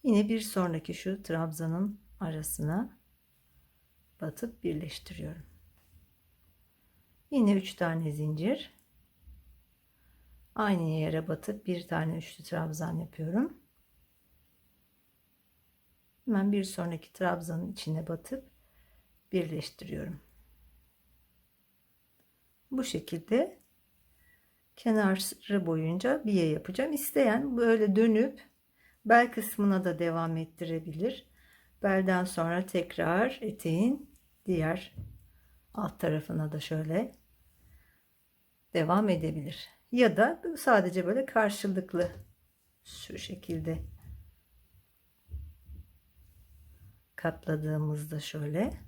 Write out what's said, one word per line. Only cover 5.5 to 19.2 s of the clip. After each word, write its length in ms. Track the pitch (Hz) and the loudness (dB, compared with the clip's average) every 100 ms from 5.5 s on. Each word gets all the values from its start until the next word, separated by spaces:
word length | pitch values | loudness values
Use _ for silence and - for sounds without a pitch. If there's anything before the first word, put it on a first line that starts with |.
| - - _ _ - _ _ _ _ _ _ _ _ _ _ _ _ _ | -20 -20 _ _ -20 _ _ _ _ _ _ _ _ _ _ _ _ _
Yine 220 | 285 214 | 4 6
üç 200 | 202 190 | 6 2
tane 380 | - 170 165 160 | -2 -2 0 -2
zincir. 640 | 147 151 156 185 277 - _ _ _ _ _ - - - - _ _ _ _ _ _ _ - _ - | -2 -2 0 0 -2 -6 _ _ _ _ _ -20 -20 -20 -20 _ _ _ _ _ _ _ -20 _ -2
Aynı 340 | 214 185 165 | 2 2 2
yere 380 | 160 156 160 160 | 0 0 -2 -2
batıp 400 | 160 - 208 - | -6 -6 -8 -4
bir 200 | 175 175 | -6 -2
tane 300 | 160 160 165 | -2 -2 -4
üçlü 260 | 160 - | -8 -16
trabzan 560 | 160 165 160 156 170 160 | -8 -6 -4 -4 -6 -6
yapıyorum. 580 | 165 - 160 190 294 - _ _ _ _ _ _ _ _ _ _ _ _ _ _ _ _ _ _ _ _ _ _ _ _ _ _ - | -8 -8 -2 0 -2 -4 _ _ _ _ _ _ _ _ _ _ _ _ _ _ _ _ _ _ _ _ _ _ _ _ _ _ 0
Hemen 260 | 208 196 | 2 4
bir 120 | 202 | 2
sonraki 500 | 190 - 170 165 - | 0 -4 -4 -6 -10
trabzanın 580 | - 180 175 165 165 175 | -2 0 0 -4 -4 -6
içine 360 | 196 - 156 160 | -8 -4 -4 -4
batıp 500 | 165 - 269 - _ _ _ _ _ _ _ | -8 -6 -10 -10 _ _ _ _ _ _ _